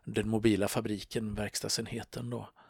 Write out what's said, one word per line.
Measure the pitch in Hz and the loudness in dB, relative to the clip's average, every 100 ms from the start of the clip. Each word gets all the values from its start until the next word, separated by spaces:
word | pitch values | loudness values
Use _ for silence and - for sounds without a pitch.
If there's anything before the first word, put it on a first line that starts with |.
den | - 110 104 | -4 0 2
mobila | 113 113 98 101 | 4 6 6 4
fabriken, | - 110 104 - 113 107 107 | 0 -2 -4 -4 -4 -2 -2
verkstadsenheten | 101 - 104 - 113 113 - 127 120 | -2 -2 -2 -2 -2 -6 -6 -8 -6
då. | 117 107 - | -6 -8 -16